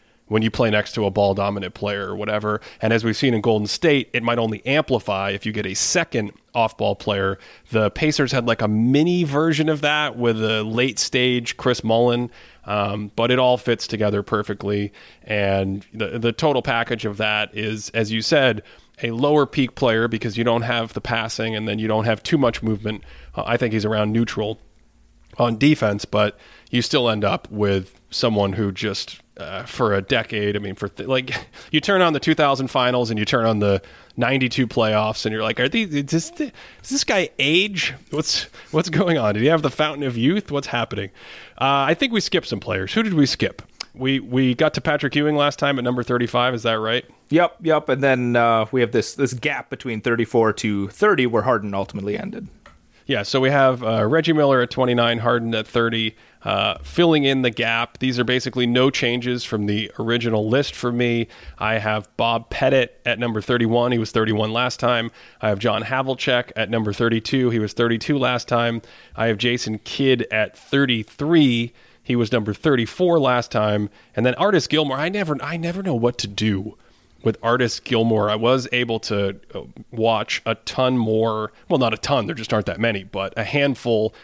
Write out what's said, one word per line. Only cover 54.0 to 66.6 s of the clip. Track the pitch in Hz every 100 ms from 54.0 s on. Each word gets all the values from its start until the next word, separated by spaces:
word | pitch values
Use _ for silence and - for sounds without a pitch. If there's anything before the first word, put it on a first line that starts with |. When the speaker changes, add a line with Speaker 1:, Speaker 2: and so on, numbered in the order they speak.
| 107
Speaker 1:
Reggie | 156 160
Miller | 156 143 131
at | 120
twenty-nine, | - 127 120 120 117
Harden | 120 120 117 113
at | 110
thirty, | 120 117 113 110 - - _
uh, | - 101 104 -
filling | - - 170 156
in | 139 135
the | 127
gap. | 113 113 117 117 -
These | 131 120
are |
basically | 120 127 127 117 120
no | 123 135
changes | - 123 120 120 123
from | - 110 104
the | 104 104 -
original | 113 120 117 110 107
list | 123 143 -
for | 127
me. | 120 123 117 113 - - -
I | 107 110
have | 107 107 - -
Bob | 117 117 113
Pettit | - 131 135 120 - 123
at | 113
number | 120 107
thirty-one. | 104 123 113 117 120
He | 120
was | 110
thirty-one | 117 110 107 107
last | 113 123 -
time. | 123 120 113 - - -
I | 110
have | 98
John | 110 107
Havlicek | 110 131 131 127 - 123 123
at | -